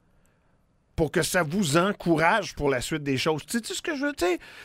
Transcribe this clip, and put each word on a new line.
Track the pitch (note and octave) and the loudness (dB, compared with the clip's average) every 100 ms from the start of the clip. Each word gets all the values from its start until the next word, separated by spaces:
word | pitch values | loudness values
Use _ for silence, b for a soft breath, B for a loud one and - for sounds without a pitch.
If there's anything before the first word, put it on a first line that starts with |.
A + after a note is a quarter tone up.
| _ _ _ _ _ _ _ _ _ | _ _ _ _ _ _ _ _ _
pour | - D#3 | -2 0
que | F3+ | 0
ça | D3+ F#3 | 0 0
vous | D#3+ F#3 E3 D#3 | 0 0 2 2
encourage | F#3+ - F3 D#3 E3 G#3+ D#3+ | 2 0 2 4 4 2 0
pour | - C#3+ | -2 0
la | B2+ | 0
suite | - D#3 | -2 -4
des | C#3+ C3 | -2 0
choses. | D#3+ D3+ | 0 -2
Tu | - A#3 | -2 -6
sais, | |
tu | A3 | -6
sais | |
ce | F#4 | -6
que | - | -4
je | C#4+ C#4+ | -2 -2
veux, | |
tu | D4 | 0
sais, | F4 F4 B B | -2 -2 B B